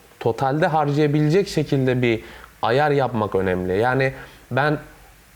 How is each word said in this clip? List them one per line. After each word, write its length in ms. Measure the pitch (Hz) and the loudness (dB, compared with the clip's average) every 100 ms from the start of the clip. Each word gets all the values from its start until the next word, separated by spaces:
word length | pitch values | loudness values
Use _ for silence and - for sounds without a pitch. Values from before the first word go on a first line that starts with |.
| - - | -20 -6
totalde 460 | 117 113 135 147 180 | -4 -2 -2 0 0
harcayabilecek 840 | 156 143 143 151 151 151 170 170 | 0 0 2 2 2 2 2 0
şekilde 540 | - 143 139 131 127 | -2 0 0 0 2
bir 180 | 123 110 - - - - | 2 0 -4 -20 -20 -6
ayar 280 | 107 127 147 | 0 2 2
yapmak 440 | 143 123 113 104 | 2 0 -2 -2
önemli. 440 | 95 95 90 90 92 | 0 0 0 0 0
Yani 340 | 120 131 135 135 - - - | 2 2 0 -4 -14 -20 -6
ben 280 | 123 151 147 - - - - - | -2 0 -2 -6 -20 -20 -20 -14